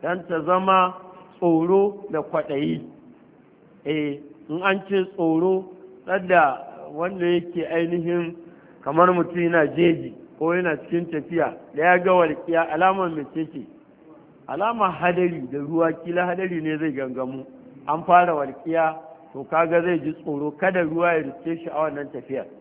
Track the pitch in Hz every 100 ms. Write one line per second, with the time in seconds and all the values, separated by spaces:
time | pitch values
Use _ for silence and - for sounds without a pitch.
0 | 156 185 - 170 156 185 190 190 180 180
1 | - - - - 175 160 170 190 202 196
2 | - 160 147 165 151 143 156 160 - -
3 | - - - _ _ _ _ - 139 156
4 | 147 143 - - - 160 190 196 190 196
5 | 185 190 165 160 180 190 190 - - -
6 | - 190 180 180 156 127 - 147 151 147
7 | 180 190 175 175 175 170 156 165 170 175
8 | 165 175 170 170 - - - - - 156
9 | 180 180 170 175 170 170 147 127 175 160
10 | 131 - - - 160 175 180 147 - 170
11 | 170 160 - 165 147 - - 143 170 180
12 | 180 185 165 147 - 165 165 156 185 196
13 | 180 160 135 160 156 143 107 - _ _
14 | - - - - - 139 208 233 196 151
15 | 175 175 180 165 123 139 143 165 165 160
16 | 170 175 180 180 190 175 156 156 160 135
17 | 135 127 131 135 131 - - - - 156
18 | 165 175 175 156 139 135 165 165 160 156
19 | - - - 135 127 160 165 170 175 170
20 | 156 156 180 143 147 147 190 185 160 165
21 | 175 165 139 131 160 165 165 147 156 143
22 | 139 135 117 135 92 -